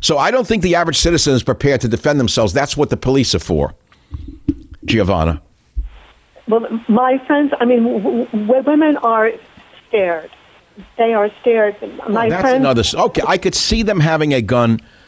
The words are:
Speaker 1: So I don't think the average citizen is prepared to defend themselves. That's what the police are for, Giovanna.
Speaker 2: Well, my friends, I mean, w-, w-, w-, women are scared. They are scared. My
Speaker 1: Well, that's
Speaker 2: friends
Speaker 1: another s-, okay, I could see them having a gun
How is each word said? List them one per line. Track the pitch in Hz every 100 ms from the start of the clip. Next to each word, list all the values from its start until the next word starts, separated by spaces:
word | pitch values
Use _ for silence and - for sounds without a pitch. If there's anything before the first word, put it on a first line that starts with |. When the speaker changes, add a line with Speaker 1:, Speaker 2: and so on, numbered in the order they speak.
Speaker 1:
So | - 147
I | 160
don't | 254 202
think | 220
the | 175
average | 170 165 -
citizen | 170 170 151
is | 127
prepared | - 120 143 131
to | 120
defend | 113 147 147
themselves. | 117 - 107
That's | 113 143 143
what | 143
the | -
police | 127 139 117
are | 85
for, | - 80 69 - _ _ _ - - - - - - -
Giovanna. | - 113 92 92 80 78 - _ _ - - - - _ _ - -
Speaker 2:
Well, | 226 226 226 -
my | 226 254 262 -
friends, | 294 285 -
I | 240
mean, | 247
w-, | 233 233
w-, | 202 233 254 214 208
w-, | 262
women | 277 302 311 285
are | 233 226 226 220 - - - - _
scared. | 214 185 165 160 - _ _ _ 202 185 -
They | 233
are | 220 208 208
scared. | 247 226 208 208 208 254 -
My |
Speaker 1:
Well, | - 233
that's | 180
Speaker 2:
friends | 233 254
Speaker 1:
another | 143 120
s-, | 107
okay, | - 208 - 139
I | 185
could | 185
see | - - 220
them | 214 175
having | 151 156 151
a | 131
gun | 104 123 117 113 - -